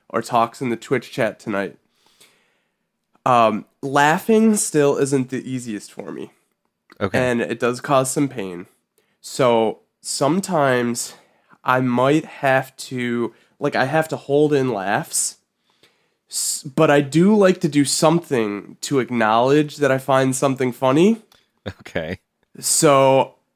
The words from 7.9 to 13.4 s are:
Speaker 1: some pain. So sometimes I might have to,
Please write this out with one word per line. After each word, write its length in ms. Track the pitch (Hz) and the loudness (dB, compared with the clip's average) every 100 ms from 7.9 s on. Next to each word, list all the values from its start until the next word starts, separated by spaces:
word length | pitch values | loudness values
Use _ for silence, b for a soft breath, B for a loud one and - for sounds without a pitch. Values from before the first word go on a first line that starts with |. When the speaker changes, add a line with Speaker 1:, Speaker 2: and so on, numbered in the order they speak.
| 139 131 | 0 0
Speaker 1:
some 160 | - 143 | 0 -2
pain. 380 | 127 95 87 90 _ _ _ _ _ | -4 -10 -10 -16 _ _ _ _ _
So 580 | - - 131 117 110 - _ _ | -12 0 2 2 2 -2 _ _
sometimes 1120 | - - 139 175 190 175 139 123 120 120 - b b b b b | -12 -2 0 0 -2 0 2 2 -2 -4 -10 b b b b b
I 160 | - 127 | -2 0
might 440 | 131 120 131 156 156 | 0 2 2 2 -2
have 500 | - 139 131 131 - | -4 0 0 -2 -10
to, 560 | - 131 120 120 113 b | -14 -8 -6 -4 -6 b